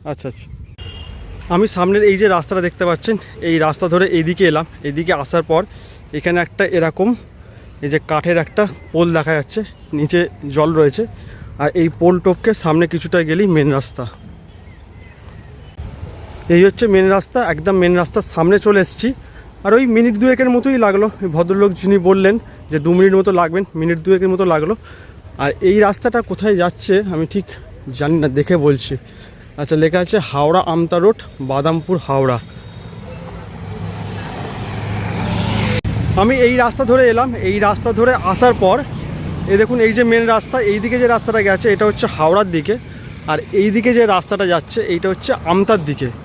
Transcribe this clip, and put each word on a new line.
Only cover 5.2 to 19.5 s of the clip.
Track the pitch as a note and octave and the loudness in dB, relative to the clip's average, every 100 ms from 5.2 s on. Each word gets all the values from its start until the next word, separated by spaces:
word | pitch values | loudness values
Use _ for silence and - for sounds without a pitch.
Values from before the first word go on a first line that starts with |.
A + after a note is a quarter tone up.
আসার | C3+ E3+ D#3+ | 0 -2 2
পর | D#3+ G3+ - - - - | 0 0 -12 -20 -20 -12
এখানে | D3+ F3 F3 | -6 -2 0
একটা | E3 - F#3+ F3+ | -2 -2 0 2
এরকম | D#3+ - G3+ A#3+ - - - - - - | 0 0 -2 -2 -8 -20 -20 -20 -20 -10
এই | D3 | -4
যে | D3 - | -4 -2
কাঠের | D3+ E3+ E3+ | -2 0 0
একটা | D#3 - G#3 - - | 0 -2 -2 -4 -6
পোল | D#3+ F3 | 0 2
দেখা | D#3+ D3+ | 2 0
যাচ্ছে, | D#3 C#3+ A3 G3+ - - | -2 -2 -8 -8 -14 -8
নিচে | D3+ D3 F3 F3 - C#3+ | -4 0 0 0 -6 -4
জল | C#3 D#3 | 0 2
রয়েছে। | D#3 D3 E3 A3+ - - - - - | 4 2 2 -8 -8 -18 -18 -18 -4
আর | D3 | -2
এই | F#3 E3 - | 0 -2 2
পোল | E3+ F3+ | 2 2
টপকে | F#3+ F3 A3+ | 0 0 -2
সামনে | G#3+ E3 D#3 E3+ | -2 0 2 0
কিছুটা | E3+ - F3+ | -2 -2 -2
গেলেই | D#3 E3 G3+ D#3 | 0 0 2 2
মেন | C#3+ | 2
রাস্তা। | C3+ B2 - A#2+ - - - - - - - - - - - - - - - - - - - - - - - - | 0 -4 -12 -14 -14 -20 -20 -20 -20 -20 -20 -20 -20 -20 -20 -20 -20 -20 -20 -20 -16 -14 -14 -16 -16 -18 -16 2
এই | F3 | 4
হচ্ছে | G3 - A#3 | 4 2 2
মেন | F#3+ F#3+ | 2 4
রাস্তা, | G3 - B3+ G#3 | 0 0 -4 -2
একদম | D#3 E3+ F#3+ | -2 0 2
মেন | F3 F3+ | 2 2
রাস্তার | E3+ A3 - | 0 -4 -4
সামনে | - E3 G3+ | -2 2 2
চলে | G#3+ G3+ | 4 2
এসেছি। | F3+ - A#3 C4+ - - - | 0 -4 -6 -6 -16 -20 -20